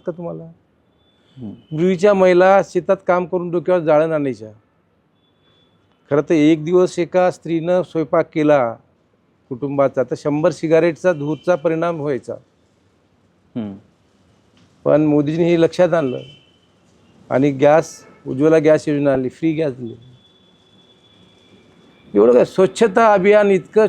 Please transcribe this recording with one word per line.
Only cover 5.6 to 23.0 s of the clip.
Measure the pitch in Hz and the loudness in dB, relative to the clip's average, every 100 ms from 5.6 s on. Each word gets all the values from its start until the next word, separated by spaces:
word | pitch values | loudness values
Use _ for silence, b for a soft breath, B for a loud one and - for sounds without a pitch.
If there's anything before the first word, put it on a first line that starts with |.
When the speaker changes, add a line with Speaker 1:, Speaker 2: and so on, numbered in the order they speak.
| _ _ _ _ _ | _ _ _ _ _
Speaker 1:
खरं | 143 | -4
तर | 147 | 0
एक | 165 147 165 151 | 2 2 2 0
दिवस | 180 180 - | 0 0 -2
एका | 165 180 180 | -4 0 -2
स्त्रीनं | - 160 165 165 180 | -2 -6 -6 -2 -2
स्वयंपाक | 170 160 151 170 151 | -2 -6 -2 -2 -2
केला | 170 147 147 117 113 _ _ _ _ _ _ _ | -2 2 2 0 -6 _ _ _ _ _ _ _
कुटुंबाचा, | 123 143 139 135 135 | -10 -6 -2 -2 -2
तर | 123 - | -6 -6
शंभर | 151 147 175 | -6 -2 -2
सिगारेटचा | 147 165 160 170 143 185 | -4 0 2 2 0 -2
धूरचा | 160 143 151 - 175 | -2 -4 -6 -2 -2
परिणाम | 165 160 170 170 | -2 -2 -4 -6
व्हायचा. | 147 127 - 104 _ _ _ _ _ _ _ _ _ _ _ 123 | -6 -6 -8 -14 _ _ _ _ _ _ _ _ _ _ _ -12
Speaker 2:
हम्म. | 104 98 _ _ _ _ _ _ _ _ _ _ | -12 -14 _ _ _ _ _ _ _ _ _ _
Speaker 1:
पण | 143 147 | 0 2
मोदीजींनी | 151 147 143 165 170 | 2 0 0 -2 0
हे | 170 | 2
लक्षात | 165 - 180 | 0 0 0
आणलं | 165 139 131 135 - _ _ _ _ _ _ _ _ - | 0 -2 -6 -12 -20 _ _ _ _ _ _ _ _ -6
आणि | 123 143 | -2 0
गॅस, | 135 143 156 160 - - _ 139 | 2 2 2 0 -8 -20 _ -10
उज्ज्वला | 131 151 160 | -2 2 2
गॅस | 156 156 160 | 4 2 0
योजना | 147 143 | -2 0
आणली, | 131 127 | -2 -4
फ्री | - 165 | -4 -4
गॅस | 151 156 | -2 -4
दिली. | 127 117 117 - _ _ _ _ _ _ _ _ _ _ _ _ _ _ _ _ _ _ _ _ 101 | -6 -12 -16 -20 _ _ _ _ _ _ _ _ _ _ _ _ _ _ _ _ _ _ _ _ 2
एवढं | 226 | 4
काय, | 240 185 | 4 2
स्वच्छता | - 190 - 226 190 | 2 -2 0 0 2